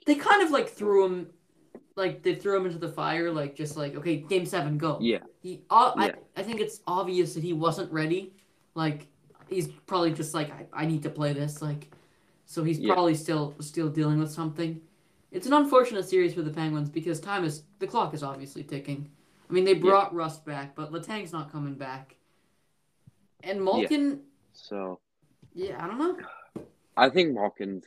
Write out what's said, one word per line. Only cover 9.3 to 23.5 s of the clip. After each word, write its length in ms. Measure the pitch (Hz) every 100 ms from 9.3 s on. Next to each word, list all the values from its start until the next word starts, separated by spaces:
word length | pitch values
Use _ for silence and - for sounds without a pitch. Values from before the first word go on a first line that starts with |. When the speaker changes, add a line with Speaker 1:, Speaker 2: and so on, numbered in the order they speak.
| - -
Speaker 1:
he's 180 | 190 156
probably 440 | - - 185 170
just 180 | 151 151
like, 180 | 165 147
"I, 160 | - -
I 140 | - 160
need 160 | 156
to 80 | 147
play 240 | - 147
this," 260 | 143 147 147
like, 300 | 151 147 - - _ _ _ _ _
so 180 | -
he's 140 | 160 156
Speaker 2:
Yeah. 160 | 214
Speaker 1:
probably 200 | 180 175
still, 400 | 156 - 156 147 -
still 300 | 156 - 156
dealing 280 | 156 151 151
with 120 | 156
something. 500 | 165 165 151 165 160 - _ _ _ _
It's 160 | 185 247
an 60 |
unfortunate 520 | 294 277 254 247 214
series 280 | 165 185 175
for 80 | 160
the 100 | 156
Penguins 360 | 151 160 151 147
because 320 | 160 165 165
time 240 | 202 202
is, 200 | 165 147 - _
the 60 | 392
clock 280 | 240 180
is 80 | 147
obviously 400 | 143 135 139 -
ticking. 460 | 147 139 143 139 147 - _ _ -
I 20 |
mean, 120 | 180
they 100 | 190
Speaker 2:
Yeah. 60 | 180
Speaker 1:
brought 340 | 175 196 196
Rust 300 | 170 160 151 -
back, 280 | 143 139
but 160 | - 147
Letang's 400 | 165 160 220 175
not 180 | 160 147
coming 220 | 156 143
back. 420 | 135 135 131 139 _ _ _ _ _ _ _ _ _ - _ _ _
And 160 | -